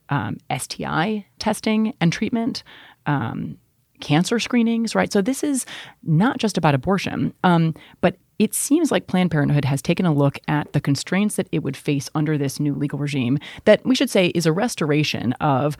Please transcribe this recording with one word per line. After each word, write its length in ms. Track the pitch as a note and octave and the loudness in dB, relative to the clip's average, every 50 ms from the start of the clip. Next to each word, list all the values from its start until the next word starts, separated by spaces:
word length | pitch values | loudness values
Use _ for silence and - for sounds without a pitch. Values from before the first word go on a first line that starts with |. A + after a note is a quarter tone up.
| _ - | _ -2
um, 300 | C#3 C#3 - G#2+ - - - - | -2 0 0 -2 -6 -8 -8 -6
S 160 | C3 C3 - | -6 -6 -6
T 180 | - - - C#3+ | -8 -10 -8 -6
I 420 | C#3 D3+ D3+ E3 A3 G#3+ G#3 G3 _ _ - | -4 -2 -2 -2 -2 -2 -6 -8 _ _ -8
testing 560 | - A3 G#3+ - - A3 G#3+ A3 A3 G#3+ - - | -4 -4 -4 -2 -2 -2 0 0 0 -2 -2 0
and 120 | E3+ E3+ - | 0 0 0
treatment, 520 | - A3 - - A3+ A3+ - G#3+ - - - - - - - - _ - | 0 -2 -2 -2 -2 -2 -4 -6 -8 -10 -16 -20 -20 -20 -20 -20 _ -4
um, 500 | - D3 C3+ A#2+ A2+ - G#2+ A2 - - - _ _ _ _ _ _ _ - | -2 -2 -2 -2 -4 -6 -6 -8 -8 -10 -14 _ _ _ _ _ _ _ -10
cancer 400 | - - D3 D#3 F3+ - A#3+ A3+ | -4 0 2 2 2 2 0 -2
screenings, 560 | - - - A#3+ A3+ A#3 A#3 A3+ A3+ G#3+ - | -2 0 0 2 2 2 0 0 -2 -2 0
right? 160 | G3 F3+ F3+ - | -2 -2 0 0
So 100 | G#3 F#3+ | 0 0
this 220 | A#3+ C4+ - - | 0 -2 -4 -2
is 200 | D4+ C#4 B3 - - - - - - - _ - | -4 -2 -4 -4 -8 -12 -16 -18 -18 -20 _ -4
not 360 | - D#3 D#3 G3+ C4 - B3 | 0 2 4 4 2 0 0
just 200 | - G#3+ - F#3 | -2 -2 -2 2
about 160 | E3 D#3 C#3+ | 2 2 2
abortion, 580 | C3 - F3 G3+ F3+ - - - - A#2+ - - _ - | 2 2 0 -2 -2 -2 -4 -4 -4 -4 -4 -4 _ 2
um, 280 | F#3 F3 E3 E3 D#3+ D#3 - - - - _ | 4 4 4 4 2 0 -4 -10 -20 -8 _
but 160 | - F3 - _ _ _ _ - | 0 0 0 _ _ _ _ -2
it 120 | G#3 - - | 0 0 0
seems 380 | - - - C#4+ E4+ E4+ B3+ | -2 -2 2 2 4 4 4
like 160 | A3 F3+ - | 2 0 -2
Planned 240 | - - F3+ F#3 E3+ | 0 0 0 2 2
Parenthood 340 | - D3+ C#3+ C#3 D3 D3 C#3+ | 2 2 2 2 2 2 2
has 160 | C3 D3 - | 2 0 0
taken 240 | - - E3+ - F#3 | 0 0 0 2 2
a 80 | F3 D3 | 2 4
look 280 | C#3+ C#3+ C#3 - - - - | 4 4 2 2 -2 -4 -2
at 240 | D#3 D3 D3+ - - | -2 -2 -2 0 -2
the 80 | D3+ | -2
constraints 560 | - C#3+ C#3+ - - - F3+ F#3+ G#3+ G#3+ - | 0 0 0 0 -2 -2 0 0 0 0 0
that 100 | - F#3 - - | -2 -4 -2 -2
it 100 | D#3+ C3 | -4 -4
would 140 | C#3+ C3+ | -4 -6
face 340 | - - - C#3+ C#3 - - - | -6 -4 -2 -2 -2 -2 -4 -2
under 200 | D#3 - E3 D#3 | -2 0 0 0
this 220 | C#3+ C#3+ C#3 - - | 0 -2 -2 -2 -2
new 160 | D3 D3 C#3 | -2 -2 -2
legal 240 | - C#3 C#3+ - C#3 | -2 -4 -4 -4 -4
regime 400 | D3 C#3 C#3+ C#3 B2 A#2+ C#3 D3 - - - - - | -4 -4 -2 -2 0 0 0 -2 -2 -6 -12 -2 4
that, 160 | G#3+ G#3+ - - | 4 4 4 4
we 80 | G#3+ C4 | 2 0
should 160 | - C#4+ A#3+ | 2 2 2
say, 160 | - G#3 F3+ E3+ - | 2 2 2 2 2
is 100 | E3+ D#3 | 0 0
a 80 | E3 D#3 | 0 0
restoration 840 | F#3 A#3 A#3+ - - F3 D3 D3 D3+ D3 - - - - A2+ C3 | 0 0 -2 -2 -2 -2 0 2 2 2 0 -2 -4 -2 -4 -2
of 420 | - - D3+ C3+ C3 D3 D3+ D3+ - | -2 0 0 2 2 2 0 -2 -6